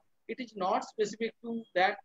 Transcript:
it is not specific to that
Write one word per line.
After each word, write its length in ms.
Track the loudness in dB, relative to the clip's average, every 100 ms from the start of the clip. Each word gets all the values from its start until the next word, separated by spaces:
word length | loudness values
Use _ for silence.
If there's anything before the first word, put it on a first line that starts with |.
| _ _ -10
it 100 | -8
is 140 | -8
not 300 | -2 0 0
specific 480 | 0 -2 -2 0 -4 -4
to 200 | -8 -6 -2
that 220 | 4 4 2